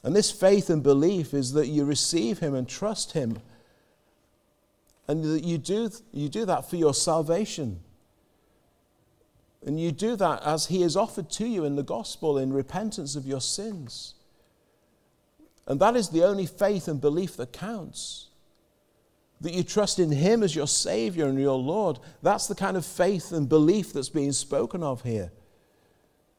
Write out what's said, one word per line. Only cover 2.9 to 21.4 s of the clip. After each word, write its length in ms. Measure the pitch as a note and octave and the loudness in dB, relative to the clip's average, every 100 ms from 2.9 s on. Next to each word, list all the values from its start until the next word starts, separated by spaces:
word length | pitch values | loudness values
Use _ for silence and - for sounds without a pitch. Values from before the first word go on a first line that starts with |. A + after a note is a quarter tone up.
| G#3+ - | -4 -4
him, 260 | D#3+ A#2+ G#2+ - - _ _ _ _ _ _ _ _ _ _ _ _ _ _ - | -4 -4 -6 -12 -20 _ _ _ _ _ _ _ _ _ _ _ _ _ _ -4
and 160 | D#3 | -2
that 220 | D#3 D#3 | 0 -2
you 140 | E3+ E3 | -2 -4
do, 320 | C3 G#3 A3+ - - | -2 -2 -2 -8 -12
you 180 | - C#3+ | -6 -6
do 160 | G3+ G#3+ | -4 -2
that 220 | D3+ - | -2 -2
for 60 | |
your 200 | F3 D3+ | 2 2
salvation. 880 | C3 - E3 D#3 E3+ G#3+ - B2+ F2+ - _ _ _ _ _ _ _ _ _ _ _ _ _ _ _ _ _ | 2 0 0 2 0 -2 -4 -6 -8 -14 _ _ _ _ _ _ _ _ _ _ _ _ _ _ _ _ _
And 140 | - D#3 | -6 -2
you 140 | E3 | -2
do 240 | C#3+ A3 A3+ | -2 -2 0
that 260 | F3+ C3 | 0 0
as 240 | D3+ D#3 - | -2 -2 0
he 160 | F#3 | 0
is 140 | F3 F3+ | 2 2
offered 340 | A3 - E3 | -2 -4 -8
to 140 | - A3+ | -6 -4
you 180 | G#3 | -2
in 120 | D3+ C#3+ | -2 -2
the 60 | |
gospel 520 | C3+ A2+ A2+ - D#3+ C#3+ | -4 -6 -8 -4 0 0
in 160 | C3 | 0
repentance 640 | C3+ C3 F#3 A3 G#3 C#3 | -2 -2 -4 -6 -6 -8
of 120 | C#3+ C3+ | -8 -6
your 160 | C3+ | -4
sins. 720 | - - A3 G3 B2 - - - _ _ _ _ _ _ _ _ _ _ _ _ D#4 _ - | -4 -6 -8 -10 -12 -14 -16 -20 _ _ _ _ _ _ _ _ _ _ _ _ -20 _ -6
And 100 | C#3 | 2
that 160 | G3 | 4
is 140 | B3 F3+ | 4 0
the 160 | D#3+ | 4
only 220 | F3+ G3+ F3+ | 4 4 -4
faith 420 | - G3+ G3+ - | 0 0 0 -2
and 120 | D3 | 0
belief 360 | D3 D#3 F#3+ - | 0 0 -4 -8
that 160 | A#2+ | -12
counts. 760 | - F#3+ A3+ C#3+ - - - - _ _ _ _ _ _ _ _ _ _ _ | -10 -10 -10 -12 -12 -12 -14 -18 _ _ _ _ _ _ _ _ _ _ _
That 100 | E3+ | -6
you 100 | F3 | -2
trust 360 | - G#3+ G3+ - | 0 0 0 2
in 140 | E3 | 2
him 300 | C#3 F3 A#3 | 4 4 4
as 120 | G3+ | 4
your 120 | D3+ C#3+ | 0 0
Savior 600 | - - G#3+ A3+ F3 C#3+ | 0 0 0 0 0 0
and 120 | |
your 200 | C3+ | 2